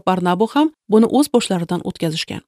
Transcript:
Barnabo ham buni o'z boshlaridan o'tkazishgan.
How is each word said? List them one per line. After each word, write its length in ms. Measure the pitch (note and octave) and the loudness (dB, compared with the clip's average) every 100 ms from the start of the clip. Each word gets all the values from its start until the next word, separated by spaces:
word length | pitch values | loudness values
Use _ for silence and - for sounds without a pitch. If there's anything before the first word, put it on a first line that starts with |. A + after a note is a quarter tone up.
| F#3 | 0
Barnabo 400 | F#3 F3+ F3+ A3+ | 0 0 0 0
ham 220 | C#4+ D#4 - - | 0 0 -2 2
buni 180 | G#3+ A3+ | 4 4
o'z 200 | B3+ D4+ | 2 2
boshlaridan 520 | A#3+ - F#3 E3+ F3+ | 0 0 -4 -4 -6
o'tkazishgan. 580 | - - E3 D#3+ - G2+ | -8 -6 -6 -6 -8 -12